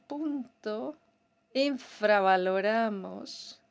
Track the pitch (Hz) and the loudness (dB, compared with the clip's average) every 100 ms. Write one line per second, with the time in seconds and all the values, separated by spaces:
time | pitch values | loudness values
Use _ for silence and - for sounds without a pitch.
0 | - 294 311 285 233 _ 214 214 262 302 | -10 -8 -4 -6 -8 _ -8 -6 -8 -12
1 | _ _ _ _ _ 262 285 262 - - | _ _ _ _ _ -2 0 -2 -8 -2
2 | 208 208 190 185 185 190 202 226 226 202 | 4 6 6 4 4 0 0 0 0 -4
3 | 185 196 - - - - _ | -8 -12 -14 -16 -18 -20 _